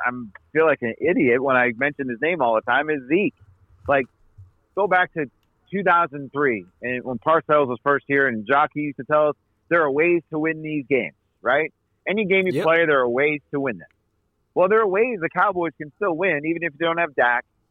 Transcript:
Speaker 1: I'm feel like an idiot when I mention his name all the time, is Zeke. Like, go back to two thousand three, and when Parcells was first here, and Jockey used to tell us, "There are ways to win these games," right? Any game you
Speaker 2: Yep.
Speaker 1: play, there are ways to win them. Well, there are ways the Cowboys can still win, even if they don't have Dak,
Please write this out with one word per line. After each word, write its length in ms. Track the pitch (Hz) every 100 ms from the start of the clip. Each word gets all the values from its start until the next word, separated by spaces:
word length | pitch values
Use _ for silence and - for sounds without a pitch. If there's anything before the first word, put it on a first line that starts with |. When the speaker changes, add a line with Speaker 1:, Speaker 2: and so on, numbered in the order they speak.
| 123
Speaker 1:
I'm 260 | 123 113 - _
feel 140 | 151 160
like 120 | 139
an 120 | 117 -
idiot 420 | 151 220 135 123
when 140 | 135 127
I 160 | 123 113
mention 320 | 143 143 135
his 100 | 117
name 200 | 151 180
all 140 | 120
the 60 | 110 120
time, 180 | 127 151
is 100 | 151 127
Zeke. 260 | 170 190 - - _ _ _ -
Like, 180 | 143 123 _ _ - - _ _ -
go 100 | 196
back 260 | 180 180
to 120 | 165 139 _ _ _ -
two 100 | 190
thousand 480 | 185 175 170 143 135
three, 320 | 139 143 107 90 _
and 220 | 120 123
when 140 | 127 120
Parcells 500 | 156 160 - 151 135
was 100 | 123
first 220 | 143 139 -
here, 220 | 139 139
and 180 | 113 104
Jockey 340 | 139 151 147
used 160 | 147 135
to 60 | 131
tell 180 | 151 151
us, 40 | 139 _ _ -
"There 120 | 170
are 80 | 151
ways 320 | 139 170 175 -
to 60 | 156
win 240 | 160 160
these 220 | 156 151 123
games," 260 | 135 87 - _ _
right? 300 | 110 139 156 _ _ _ -
Any 180 | 202 196
game 200 | 190 185
you 60 |
Speaker 2:
Yep. 100 | 147
Speaker 1:
play, 220 | 160 165 165
there 140 | 139
are 80 | 123
ways 320 | 120 147 151 -
to 80 | 143
win 180 | 135 95
them. 100 | - _ _ _ _ _ _
Well, 140 | - 185
there 120 | 214
are 60 | 214
ways 320 | 190 247 214
the 80 | 160
Cowboys 440 | - 202 180 165 -
can 120 | 151 -
still 200 | 202 160
win, 300 | 190 147 151
even 160 | 165
if 100 | 165 143
they 60 |
don't 140 | 165 165
have 160 | 170
Dak, 300 | 139 120 120 - _ _